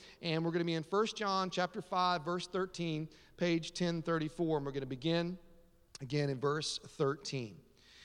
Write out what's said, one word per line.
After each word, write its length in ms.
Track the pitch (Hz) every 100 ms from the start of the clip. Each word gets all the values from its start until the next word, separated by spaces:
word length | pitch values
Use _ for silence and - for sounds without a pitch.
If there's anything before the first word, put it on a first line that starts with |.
| - -
And 200 | 175 160
we're 60 | 165
gonna 160 | 170 170
be 80 |
in 100 | 160
First 320 | 147 202 220 -
John 360 | 208 190 185
chapter 300 | 180 180 220
five, 440 | - 185 180 175 147
verse 220 | 180 -
thirteen, 600 | 190 190 - 170 156 160 - - -
page 360 | 175 170 160
ten 280 | - 175 170
thirty-four. 560 | 165 165 156 - 165 151
And 80 | 139
we're 60 |
gonna 160 | 139 135
begin 500 | 131 156 170 175 185 - - - _ _ -
again 280 | 131 147 143
in 100 | 135
verse 400 | 143 151 151 - - -
thirteen. 580 | 139 143 - 139 113 87 - _ - -